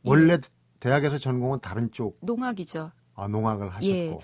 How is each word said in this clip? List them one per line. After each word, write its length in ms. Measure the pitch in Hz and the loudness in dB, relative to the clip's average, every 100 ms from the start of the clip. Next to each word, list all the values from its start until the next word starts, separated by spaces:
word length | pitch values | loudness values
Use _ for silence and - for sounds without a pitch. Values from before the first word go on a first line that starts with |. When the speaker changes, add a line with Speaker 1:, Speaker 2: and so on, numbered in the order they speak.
Speaker 1:
예. 40 | 127 | 2
Speaker 2:
원래 280 | 143 160 170 - _ _ _ | 6 6 6 0 _ _ _
대학에서 360 | 120 143 147 143 | 0 2 2 0
전공은 420 | 131 127 123 131 | -2 -2 -2 -4
다른 300 | - 98 117 | -6 -4 -4
쪽. 280 | - 110 - | -4 -6 -6
Speaker 1:
농학이죠. 720 | 180 240 254 208 165 165 160 - _ | -6 -4 -4 -6 -8 -10 -10 -14 _
Speaker 2:
아, 120 | - 101 | -8 -4
농학을 420 | 107 110 107 101 | 0 0 0 -4
하셨고. 120 | 90 185 | -2 0
Speaker 1:
예. 280 | 185 170 160 | 0 -2 -8